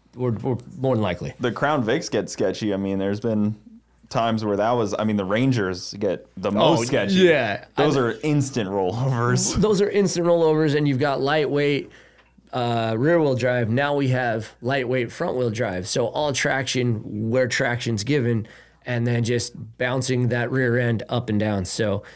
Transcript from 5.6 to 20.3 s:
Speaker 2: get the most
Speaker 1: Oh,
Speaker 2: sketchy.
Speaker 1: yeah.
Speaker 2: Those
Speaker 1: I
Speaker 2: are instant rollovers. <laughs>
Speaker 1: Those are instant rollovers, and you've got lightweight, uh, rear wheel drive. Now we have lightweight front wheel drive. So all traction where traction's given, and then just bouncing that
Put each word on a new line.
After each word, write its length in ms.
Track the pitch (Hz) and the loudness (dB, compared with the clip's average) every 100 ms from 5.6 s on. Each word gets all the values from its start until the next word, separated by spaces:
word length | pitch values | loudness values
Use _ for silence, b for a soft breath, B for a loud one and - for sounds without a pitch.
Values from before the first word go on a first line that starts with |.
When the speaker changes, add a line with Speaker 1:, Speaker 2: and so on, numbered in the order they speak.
| 95 90 - | 0 -4 -8
Speaker 2:
get 340 | 104 101 85 - - | -4 -2 -4 -8 -6
the 160 | 98 | -2
most 280 | 101 160 165 | 4 4 4
Speaker 1:
Oh, 40 | |
Speaker 2:
sketchy. 300 | 120 131 202 | 2 0 2
Speaker 1:
yeah. 500 | 185 180 147 113 98 - - | 4 6 6 2 -4 -6 0
Speaker 2:
Those 200 | 147 139 | 2 4
Speaker 1:
I 40 | |
Speaker 2:
are 100 | 117 110 | 2 0
instant 480 | 151 147 127 120 95 | 0 0 0 -2 -2
rollovers. 840 | 98 92 113 135 123 120 123 - - | 0 0 0 0 0 2 2 0 2
<laughs> 40 | |
Speaker 1:
Those 200 | 208 196 | 2 4
are 100 | 202 | 2
instant 340 | 202 190 175 | 2 2 2
rollovers, 520 | 170 170 160 156 156 147 | 2 4 4 4 2 2
and 100 | 147 | 2
you've 140 | 131 | 2
got 200 | 147 135 | 0 0
lightweight, 680 | 135 156 135 143 147 143 120 B B B B _ _ | 0 2 2 2 2 0 -4 B B B B _ _
uh, 420 | 131 120 117 113 110 | -4 -2 0 -2 0
rear 240 | 147 170 | 2 4
wheel 140 | 151 | 4
drive. 360 | 123 123 123 110 | 2 0 0 0
Now 260 | 120 143 143 | 0 2 0
we 120 | 135 | 0
have 460 | 127 123 113 107 - | 0 0 -2 -6 -8
lightweight 500 | 123 139 120 131 117 | -4 -2 0 -2 -2
front 260 | - 170 127 | -4 -4 -2
wheel 140 | 123 | -2
drive. 380 | 107 113 92 95 | -2 -2 -4 -4
So 180 | 143 117 | -2 -2
all 260 | - 151 | -2 -2
traction 1000 | 127 147 135 123 139 123 110 - 104 110 | 0 0 -2 -2 -2 0 -2 -4 -6 -2
where 180 | 123 123 | 0 0
traction's 560 | - 131 120 123 113 | 0 -2 -2 -2 -4
given, 420 | 101 147 120 117 101 B B B - | 0 0 2 -2 -4 B B B -6
and 180 | 120 | -2
then 200 | 120 120 | 0 0
just 300 | 113 120 - - - - | 0 0 -2 -10 -16 -6
bouncing 500 | 123 131 123 127 | -2 -2 0 0
that 240 | 120 | 0